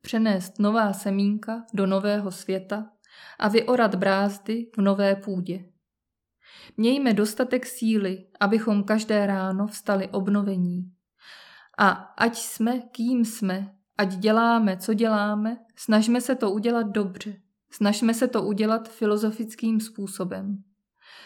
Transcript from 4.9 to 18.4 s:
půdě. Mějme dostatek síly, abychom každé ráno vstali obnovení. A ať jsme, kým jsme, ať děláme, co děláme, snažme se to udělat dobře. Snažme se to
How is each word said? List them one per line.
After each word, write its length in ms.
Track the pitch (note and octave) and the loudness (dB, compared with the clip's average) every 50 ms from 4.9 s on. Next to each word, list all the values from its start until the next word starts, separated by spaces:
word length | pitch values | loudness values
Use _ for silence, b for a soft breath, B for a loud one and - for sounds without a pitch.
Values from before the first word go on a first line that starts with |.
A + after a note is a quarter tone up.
| G3 G3 G3+ G3 G3 | 2 2 2 2 2
půdě. 480 | G3 G3 - G3 F3+ F3+ F3+ F3 F#3+ - - _ _ _ _ _ _ _ _ _ _ _ _ _ _ B B B B B B B | 0 -2 -6 -6 -6 -6 -6 -8 -10 -12 -16 _ _ _ _ _ _ _ _ _ _ _ _ _ _ B B B B B B B
Mějme 380 | B G#3+ A#3 C4 C#4+ C#4 C4 A3 | B 2 2 4 4 2 2 2
dostatek 520 | G3+ G#3 G#3+ - - B3+ B3+ - B3+ B3+ | 2 2 0 0 -2 -2 0 0 -4 -4
síly, 600 | - - - A#3 A3 A3 G#3+ G3 F#3 F#3+ F#3 - _ _ - | -4 -10 -4 0 0 2 2 0 0 -4 -6 -10 _ _ -2
abychom 440 | G#3 G3 G#3+ A3 A3 A#3 G#3 G3+ G3 | 0 2 2 2 2 2 2 2 2
každé 420 | G3+ G#3+ A3 G#3+ - G#3+ G#3 G3+ | 2 0 0 0 2 2 2 2
ráno 400 | G3+ G3 F#3+ F#3 F#3+ F#3+ F#3+ G3+ | 2 0 0 0 -2 -2 -2 -2
vstali 420 | G#3+ - - - - G3+ G3 F#3+ F#3+ | -4 -6 -8 -4 -2 -2 -2 -2 -2
obnovení. 840 | - G3+ F#3+ F#3+ G3+ G#3 G3+ G3+ G3 F#3 F3+ F3 F3 F3+ F3+ - - _ _ _ _ B B B B B B B B B B B B - | -4 -4 0 2 2 2 2 0 0 0 0 0 -2 -4 -6 -8 -12 _ _ _ _ B B B B B B B B B B B B 2
A 120 | G#3 G3 - | 2 2 2
ať 440 | - - - - - - A#3 A#3 | 0 -4 -12 -4 0 0 0 0
jsme, 440 | - - - - - A3+ A#3 B3 B3+ | -2 -10 -10 -4 -2 -2 0 0 -2
kým 440 | A#3+ - - - A3+ A#3+ C4 B3 A3+ | -4 -8 -8 -4 -2 0 2 2 0
jsme, 500 | A3+ - - G3+ F#3+ F#3 F#3+ G3 G3 - _ _ _ _ - | 0 -2 -4 -4 -2 -2 -4 -6 -10 -12 _ _ _ _ -2
ať 160 | G#3 F#3+ F#3+ | -2 -2 -2
děláme, 600 | F#3 G3 G#3+ G#3+ A3+ A#3 A#3 A#3 A#3 A3 G3+ F#3 | 0 2 2 4 4 4 4 4 4 4 2 0
co 180 | F#3 - - A3 | -2 -2 -2 0
děláme, 640 | G#3 A3+ A3 A3 G#3 G#3 G#3 G#3 G#3 G#3+ A3 A#3 A#3 - _ _ | 2 2 2 2 2 0 0 -2 -2 -2 -4 -4 -6 -12 _ _
snažme 440 | - - - G#3+ G#3+ A3 A3+ A#3 B3 | -10 -2 2 4 4 6 4 2 2
se 140 | B3 - C4 | 2 0 -2
to 160 | B3+ A#3+ G#3 | 0 0 -2
udělat 360 | F#3+ G#3+ G3+ A#3 A#3+ A#3 A#3 | 0 0 0 0 0 0 0
dobře. 540 | G#3 G3 G#3+ G#3 F#3+ F#3 - - G#3+ G3 - _ _ _ _ _ _ | -2 -2 -2 -2 -2 -4 -10 -12 -14 -14 -16 _ _ _ _ _ _
Snažme 440 | - - A3 G3+ G#3+ G#3+ A#3+ A3+ A#3 | -4 0 2 2 2 2 2 0 2
se 140 | A#3 C4 B3+ | 2 0 0
to 140 | B3 A3 | 0 0